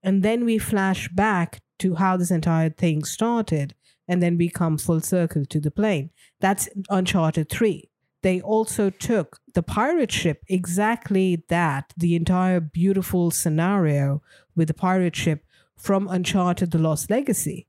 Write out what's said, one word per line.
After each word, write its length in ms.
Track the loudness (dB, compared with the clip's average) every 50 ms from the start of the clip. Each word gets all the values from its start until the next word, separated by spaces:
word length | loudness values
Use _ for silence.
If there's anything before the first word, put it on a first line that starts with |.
And 200 | 0 2 2 2
then 220 | 2 2 0 0 0
we 100 | 0 0 0
flash 500 | 0 -2 -2 0 2 0 0 -2 -4 -6
back 500 | -2 0 2 2 2 0 0 -2 -6 -20 _ _ _ _
to 160 | -2 -2 0
how 200 | 2 2 2 2
this 140 | 2 0 0
entire 400 | 0 0 2 2 2 2 2 0
thing 340 | 0 0 0 0 0 0 -2
started. 720 | -6 -4 -2 -2 0 0 0 0 -2 -2 -4 -4 -6 -10 _ _ _ _ _ _ -2
And 140 | 0 0
then 160 | 2 2 2 2
we 100 | 0 -2
come 300 | 0 -2 0 0 0 0
full 220 | 0 0 0 0
circle 440 | 0 0 0 0 0 0 -2 -2 -4
to 140 | -2 -4 -2
the 100 | -2 -2
plane. 400 | -2 0 0 0 0 -2 -4 -8 _ _ -20 _ _ _
That's 280 | 0 0 0 0 -4 -8 -8 -12 -6 -2
Uncharted 640 | -2 0 0 2 0 2 2 2 0 0 -4 -4
three. 400 | 0 0 0 0 0 -2 -10 _ _ _ _ _ _ _
They 180 | -2 0 0 0
also 480 | -2 0 0 0 0 -2 -2 -2 -2 -2
took 500 | -2 _ -4 -2 0 -2 -2 -4 -12 -20 _ -4
the 100 | _ -4
pirate 480 | -2 -2 -2 -2 0 2 2 0 0 0
ship, 320 | -2 -2 -2 -2 -2 -2 -4 -4
exactly 960 | -2 -2 -2 -2 -2 0 0 0 0 -2 -4 -2 0 2 2 2 0 -2 -2 -2
that, 440 | 0 0 0 0 0 -4 -6 _ -6
the 180 | -2 0 0 2
entire 440 | 0 2 0 2 2 2 2 2 0
beautiful 680 | -2 -4 -2 0 0 2 2 0 -2 0 0 0 0 0
scenario 920 | 0 0 -2 0 0 2 2 2 2 2 2 2 2 2 0 0 -2 -4 _ _ -20 -20 _ _ _
with 120 | -2 0 0
the 60 | -2
pirate 400 | -2 0 0 2 2 0 0 -2
ship 280 | 0 -2 -2 -2 -2 _ _ _ _ _ _ _
from 320 | _ -2 0 0 0 0 0
Uncharted: 640 | -2 -2 -2 0 0 0 2 2 0 0 -2 0
The 80 | 0 0
Lost 320 | 2 2 0 -2 -2 -2
Legacy. 560 | -2 -2 0 -2 -2 -2 -4 -6 -8 -8 -14